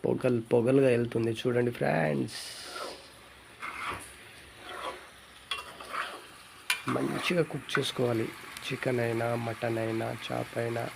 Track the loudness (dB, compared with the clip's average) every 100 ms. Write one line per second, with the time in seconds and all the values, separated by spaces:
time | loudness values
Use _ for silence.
0 | 2 4 4 2 4 6 8 8 8 6
1 | 2 2 0 2 2 4 2 2 2 4
2 | 4 2 -2 -4 -10 -12 -10 -8 -8 -10
3 | -16 -20 -20 -20 -20 -12 -10 -6 -6 -6
4 | -10 -16 -18 -18 -20 -18 -12 -8 -8 -10
5 | -16 -20 -20 -20 -8 -8 -8 -14 -6 -4
6 | -4 -8 -14 -20 -20 -20 -4 -4 0 0
7 | 0 0 0 2 2 -2 -2 0 0 0
8 | 2 2 -2 -6 -14 -10 -6 -2 0 2
9 | 2 2 0 0 -2 -2 0 0 0 0
10 | -2 -4 -4 -4 -2 -2 -2 -2 -4